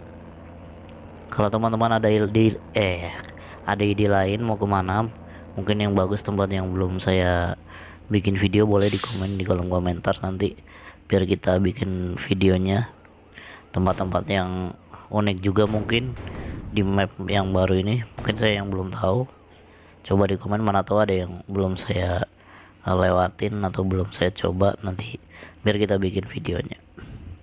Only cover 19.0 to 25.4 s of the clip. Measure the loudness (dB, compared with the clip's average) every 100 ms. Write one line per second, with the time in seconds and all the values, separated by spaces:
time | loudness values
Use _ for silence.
19 | 0 0 -2 -10 -20 -20 -20 -20 -20 -20
20 | 0 2 2 0 -2 0 2 2 2 2
21 | 2 2 -2 -8 -6 -2 0 -2 -4 -2
22 | 0 -2 -4 _ -20 -20 -20 -10 -2 2
23 | 4 4 0 -2 -4 -2 -4 -2 -2 0
24 | -2 -2 -2 0 -4 2 2 0 -6 -8
25 | -10 -12 -18 -20